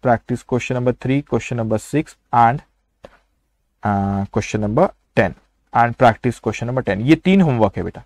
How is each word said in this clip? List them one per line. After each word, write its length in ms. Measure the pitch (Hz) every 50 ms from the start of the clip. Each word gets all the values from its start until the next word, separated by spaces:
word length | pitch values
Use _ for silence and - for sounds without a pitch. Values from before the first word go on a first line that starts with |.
| -
प्रैक्टिस 400 | 127 117 113 _ - 123 120 -
क्वेश्चन 320 | - 127 123 - - 127
नंबर 180 | 123 123 123 120
थ्री, 280 | - - 127 131 139
क्वेश्चन 360 | 147 _ - 117 - - 127
नंबर 220 | 120 113 110 110 110
सिक्स 380 | - - - 147 143 - - _ _ _ -
and, 260 | 120 117 117 123 147 - _ _ _ _ _ _ _ _ - _ _ _ _ _ _ _ _ _ _ _ _ _ _ -
uh, 400 | 107 104 98 98 98 98 98 98 -
question 340 | - 113 101 - - 107 107
number 240 | 104 107 131 175 - - _ _ _ _ -
ten 140 | 110 90 - _ _ _ _ _ _ _ -
and 180 | 120 117 117 113
practice 420 | _ 131 120 110 - - 127 113 -
question 240 | - 113 104 - 117
number 180 | 117 123 131 123 -
ten। 120 | 98 95
ये 140 | 110 131 160
तीन 260 | 160 _ 185 190 196
होमवर्क 360 | 185 160 127 117 107 98 -
है 60 | - 90
बेटा। 180 | 90 - - -